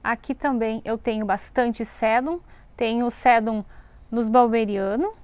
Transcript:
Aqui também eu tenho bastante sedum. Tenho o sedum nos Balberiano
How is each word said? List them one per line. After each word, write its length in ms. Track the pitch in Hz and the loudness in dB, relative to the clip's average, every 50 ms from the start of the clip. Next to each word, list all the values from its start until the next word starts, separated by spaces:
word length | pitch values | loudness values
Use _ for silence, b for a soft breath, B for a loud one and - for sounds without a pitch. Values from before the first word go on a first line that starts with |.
Aqui 320 | - 220 233 226 - - 269 | -2 -4 -4 -4 -6 -8 -8
também 460 | - - 285 262 233 226 220 220 226 - | -4 -2 -2 0 0 -2 -2 -4 -6 -4
eu 120 | - 226 220 | -6 -6 -4
tenho 260 | - 240 220 214 214 | -4 -4 -4 -2 -2
bastante 580 | 202 190 202 - - - - 247 240 220 - 233 | -2 -2 -4 -4 -4 -2 0 0 0 0 -4 -8
sedum. 560 | - - - 233 220 220 247 262 302 339 349 b b b b b b - | -10 -6 -2 0 2 2 2 0 0 -6 -6 b b b b b b -6
Tenho 300 | - 233 220 226 233 240 | -4 -2 0 0 0 -2
o 40 | 240 | -2
sedum 540 | 226 - - 254 240 226 214 226 220 214 202 b b b b b b b b - | -4 2 4 6 6 6 4 0 -2 -4 -6 b b b b b b b b -6
nos 180 | 226 233 233 220 | -4 -2 0 4
Balberiano 840 | 220 247 247 233 220 233 220 202 208 196 190 196 202 247 339 415 440 - | 6 6 6 6 4 0 0 0 -2 -2 -2 -2 -2 -2 -2 -2 -4 -10